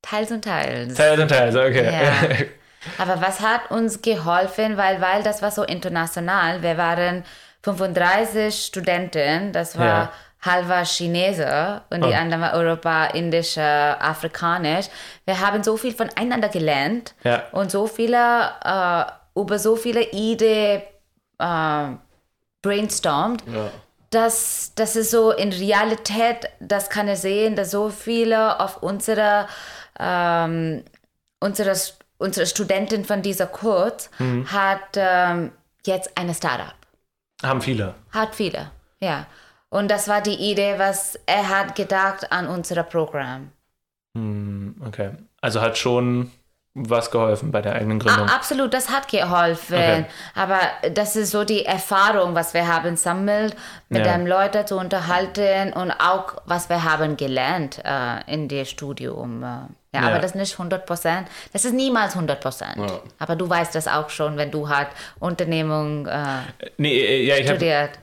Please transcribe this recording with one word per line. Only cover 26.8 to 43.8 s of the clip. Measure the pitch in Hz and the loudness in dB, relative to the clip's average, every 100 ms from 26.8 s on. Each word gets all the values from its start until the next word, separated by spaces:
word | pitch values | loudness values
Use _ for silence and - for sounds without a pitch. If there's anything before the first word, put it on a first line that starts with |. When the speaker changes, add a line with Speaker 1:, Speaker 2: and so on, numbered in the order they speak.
| 196 | -2
Speaker 1:
kann | 208 202 | -4 -2
ich | 196 | -2
sehen, | 190 202 220 208 | 0 0 2 0
dass | 190 | -2
so | 202 214 | 0 -2
viele | 202 - 233 226 220 220 - | -4 -2 0 4 4 4 2
auf | 190 - | -4 -6
unsere, | 170 196 - 214 208 208 202 - - - - - | -6 -4 -2 2 4 2 0 -10 -16 -18 -20 -8
ähm, | - 180 175 170 165 165 160 156 - _ _ _ _ _ | -2 0 2 2 0 0 -2 -4 -10 _ _ _ _ _
unsere, | 196 202 196 185 - - _ _ | -4 0 0 0 -4 -10 _ _
unsere | 190 185 160 | -4 0 0
Studenten | - 202 196 208 214 | 0 0 0 0 -2
von | 196 202 | -2 -2
dieser | 196 190 180 | -2 -2 -4
Kurs | - 214 190 202 226 - - | -2 0 2 2 -2 -16 -4
Speaker 2:
Mhm. | 127 123 131 | -2 -2 -2
Speaker 1:
hat, | 196 196 196 - 202 | 0 2 0 -2 -2
ähm, | 185 180 180 175 165 - _ _ - | 2 4 2 0 -4 -10 _ _ -4
jetzt | 185 185 - | -4 -4 -6
eine | 175 | -4
Startup. | 160 170 123 80 - _ _ _ _ _ _ | -2 -2 -4 -6 -16 _ _ _ _ _ _
Speaker 2:
Haben | 131 131 | -2 -2
viele? | 135 117 98 - - | 0 -2 -4 -6 -8
Speaker 1:
Hat | 214 220 | -4 -4
viele, | 220 190 - - - _ _ | -2 -4 -4 -10 -18 _ _
ja. | 190 143 147 - - _ _ | -6 -4 -8 -20 -20 _ _
Und | 196 202 | -2 0
das | 208 208 | 0 2
war | 208 | 0
die | 208 | 0
Idee, | 202 202 202 202 196 | -2 -2 0 0 2
was | 196 196 - - - | 0 0 -4 -6 0
er | 190 196 | 0 2
hat | 196 196 | 0 -2
gedacht | - 196 190 190 - - | -4 0 2 2 0 -4
an | 180 175 | -4 -2
unser | 180 165 170 | -6 -4 -4
Programm. | 160 170 156 147 131 127 143 _ _ _ | -2 -2 -2 -4 -6 -10 -14 _ _ _